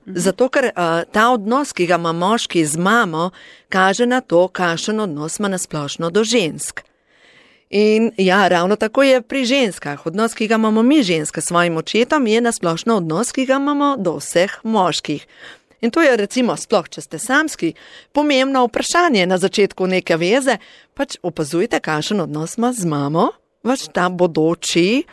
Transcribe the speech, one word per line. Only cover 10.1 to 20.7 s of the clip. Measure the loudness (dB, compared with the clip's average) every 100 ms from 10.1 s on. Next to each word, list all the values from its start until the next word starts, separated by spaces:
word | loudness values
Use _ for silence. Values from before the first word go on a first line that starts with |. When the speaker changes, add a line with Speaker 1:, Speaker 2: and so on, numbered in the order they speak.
| -2 -2
Speaker 2:
ki | -2 0
ga |
imamo | 2 2 2
mi | 4 4
ženske | 2 0 -2 -6
s |
svojim | -2 0 2 0
očetom, | -2 0 2 2 2
je | 2
na | 0
splošno | 0 -2 -2 0 0
odnos, | 0 -2 -2
ki | -2
ga | 0
imamo | 0 0 0 0 0
do | -2
vseh | -4 -2 0 0 -2
moških. | -2 2 2 0 -4 -8 -8 -20 -20 -20 _ -4
In | -2
to | 2
je | 4
recimo | 2 0 0 0
sploh, | -2 0 -2 -2
če | -12
ste | -12 -10
samski, | -2 0 0 -2 -4 -6 -16 -20 -6
pomembno | -2 2 2 2 2
vprašanje | 0 0 -2 2 2 2
na | 2 2
začetku | 0 2 0 0 -2
neke | -2 0 0
veze, | 2 0 0 -2 -4